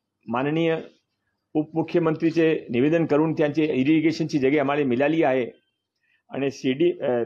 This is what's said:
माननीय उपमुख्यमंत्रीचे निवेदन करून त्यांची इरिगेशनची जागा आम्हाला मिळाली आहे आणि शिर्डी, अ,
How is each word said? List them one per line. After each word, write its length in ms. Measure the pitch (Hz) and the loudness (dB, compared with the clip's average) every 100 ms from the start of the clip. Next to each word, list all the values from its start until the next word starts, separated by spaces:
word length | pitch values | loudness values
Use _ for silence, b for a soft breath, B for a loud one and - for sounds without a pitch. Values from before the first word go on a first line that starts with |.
| _ _ - | _ _ -6
माननीय 480 | 117 139 160 165 160 - _ _ _ _ _ _ | -4 -2 0 0 -2 -6 _ _ _ _ _ _
उपमुख्यमंत्रीचे 1120 | 156 156 160 160 175 160 156 165 160 160 156 - | -6 -4 -4 -2 0 0 0 0 2 2 0 -2
निवेदन 360 | 117 143 170 156 | 0 2 2 2
करून 260 | 147 160 | 2 2
त्यांची 320 | 156 151 147 | 0 0 0
इरिगेशनची 760 | 156 131 131 160 156 156 160 151 | 0 0 2 2 2 -2 -4 0
जागा 220 | 131 147 | 2 2
आम्हाला 240 | 135 147 | 0 0
मिळाली 380 | 139 120 143 160 | 0 0 2 2
आहे 280 | 151 131 117 - _ _ _ _ _ _ _ | 2 0 -2 -10 _ _ _ _ _ _ _
आणि 200 | 131 135 | -6 -6
शिर्डी, 500 | 127 143 131 175 175 | -2 -2 0 0 0
अ, 220 | 139 120 | -2 -2